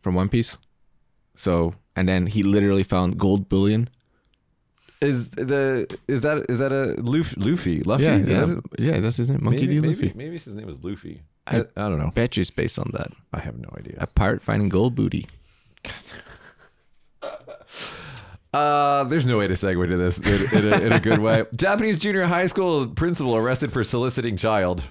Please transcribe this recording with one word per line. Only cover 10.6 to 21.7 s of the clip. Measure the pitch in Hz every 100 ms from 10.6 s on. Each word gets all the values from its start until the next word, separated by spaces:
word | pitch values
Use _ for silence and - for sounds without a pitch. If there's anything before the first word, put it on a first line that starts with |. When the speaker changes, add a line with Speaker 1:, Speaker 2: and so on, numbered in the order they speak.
| 107
Speaker 2:
was | 67
Luffy. | 175 202 85 - 78 _ -
Speaker 1:
I | -
Speaker 2:
I, | - -
I | 104
don't | 80
know. | 73
Speaker 1:
bet | - 117 -
you |
it's | 90
based | - - -
on | - -
that. | - - _
Speaker 2:
I | -
have | - 57
no | 50 50
idea. | - -
Speaker 1:
A | -
pirate | - - 247
finding | - 107 104
gold | 92 120 123
booty. | 104 - - - - _ _ _ -
Speaker 2:
<laughs> | - - - - - - _ - _ _ _ _ _ - - - - - - - - - - - - _
Uh, | 139 147 147 143 143 131
there's | 160 127
no | 113
way | 98
to | 92
segue | 98 90 90
to | 90
this | 90 87
in, | 104 101 95 214 104
in |
a, | 101 113
in |
a | 165
good | 107 -
way. | - 113 -
Speaker 1:
<laughs> | 120
Speaker 2:
Japanese | 185